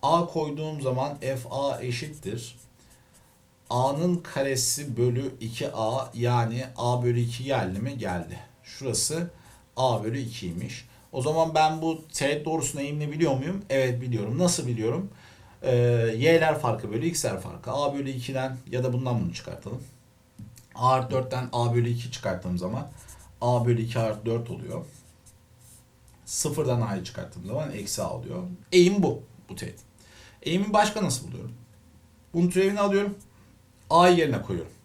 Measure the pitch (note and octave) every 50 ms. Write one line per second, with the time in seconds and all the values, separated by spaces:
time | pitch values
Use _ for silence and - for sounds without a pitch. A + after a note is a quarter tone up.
0 | - C#3 D#3+ E3+ F3 E3+ - E3 D#3 D3 C#3+ C#3+ D#3 D#3 D#3 C#3+ C3 C3 B2 B2+
1 | C3 D3 D3 - - C3 C3+ B2 A#2+ - - C3+ C#3 C#3 - - B2 B2 A#2+ -
2 | D#3 D3+ D3+ - - F#2+ A2 A#2+ - - - - - - _ _ - _ - _
3 | _ _ _ - _ _ _ _ _ _ _ _ _ - - B2 B2+ C3+ C#3+ D3+
4 | E3+ F3+ F3+ E3+ - - - C#3+ C#3 C#3 C3+ B2 - - - - D3 C#3+ A2+ A#2
5 | A#2+ B2 A#2+ B2 C#3 - - - A2+ G#2+ - - D3 - - - A2 A2 A#2+ C3+
6 | C3 - - A#2 A#2+ A#2+ A#2+ A#2+ A#2 A2 A2+ B2 C3 B2+ - - A#2 A#2+ B2 B2
7 | A#2+ A#2+ A#2+ A#2+ A#2+ A2+ - - C3 C3+ C3+ B2 G2+ F#2 F#2 G2 A2+ - - A#2+
8 | G#2+ F#2+ F2+ F2+ E2 - E2+ F2 - - _ _ _ - - - C#3 B2+ G#2 -
9 | - - D3+ E3 E3+ E3+ - - - - - - - _ _ - C3 B2+ A#2 G#2
10 | G#2 A2+ B2 C#3 A#2+ G2+ - - F#2+ F2+ E2 F2 - - - - - - - -
11 | - _ - C3+ B2 D3+ D#3 E3 D#3+ D#3+ D#3 D#3 D#3 D#3 D#3+ D#3+ D#3+ E3 D#3+ D#3
12 | - - - - C#3+ C#3 D3+ D3+ D3 E3 D#3+ D#3+ B2+ - - D3 C#3 C#3+ D3 D3
13 | D3 D3 D3 D#3 E3 D#3 C3+ C3 C3 D#3+ F#3+ G3 G3 - C3+ C3+ C3 B2+ A#2+ A#2+
14 | B2+ B2+ A#2+ G#2+ G2+ G2+ A#2+ D3+ F3+ F3+ F3 - D3 A#2+ A#2+ A2 G#2+ A2+ C3 E3
15 | G3 G3 - - - - - - - - - - - - B2 B2 A#2+ A#2+ A#2+ A#2
16 | A2+ A2+ A2+ A2+ C3 D#3 E3 E3 D#3+ D#3 D3+ - - B2 G#2+ - - G2+ G2+ A#2
17 | B2+ E3+ E3+ - - A#2 F#2+ F#2 F#2 - - - - A#2 A2 C#3 C#3+ C#3 C#3 C#3+
18 | C#3 C3 C3 B2 A#2+ - C3+ C3 B2+ C3 B2+ - - - A#2+ B2+ B2 C3 A#2+ B2
19 | B2 B2+ B2 A2 F#2 E2+ E2+ - - - - - - G2+ - B2 - - - -
20 | _ _ _ _ _ _ _ - - - - - - _ - - A#2+ B2+ C3 C3
21 | B2 B2 C3+ C3 B2+ - - B2+ B2 A#2+ - A#2+ A#2+ A#2 A#2 A#2+ A#2 A#2 A#2+ -
22 | - - - - - - F#2 F2+ - F2+ F2+ F2 F2 F#2 A2 B2+ D#3+ - - -
23 | - - - - - - - - - A#2+ B2 A#2+ A#2 B2 A#2+ A#2 A#2 A#2 - A#2+
24 | A2+ A2 G#2+ G#2 - A#2 A2+ A#2 A#2 - E2+ - - - F2+ - - - - -
25 | - - - _ _ - - - _ _ - _ - - - - - _ _ _
26 | _ - - - - - - - - D#3 C3 D#3+ D3 B2+ B2 A#2+ A2+ G2+ G2 F#2
27 | F2 - - - - - - F2+ F2 F#2+ A2+ C#3+ D#3 C#3+ - G#2 G2 - - -
28 | G2 - - B2 - - - F3+ F3+ F3+ F3+ - - - - F3+ F3 F3+ G3+ G3+
29 | F3 C#3 A2+ - - - - - - - G2 F2+ - - - - - - _ _
30 | - - - - - - - - - D3 E3 F#3 G3+ G3+ G3+ G#3 G#3 G#3+ G#3+ A3
31 | G3 D#3 A#2+ - - - - B2 A#2 - - - - - - - - - - -
32 | _ - _ _ _ - - E3+ F3 F3+ F3+ F3+ F#3+ G3 G#3 G#3 G3+ G3+ G3 G3
33 | G3+ G3+ G3 - - - _ - - - - _ _ _ _ _ - - D#3 E3
34 | F3 F3+ F3+ E3+ D#3+ C#3+ B2 G2+ F#2+ - F#2+ E2+ D#2+ - - - -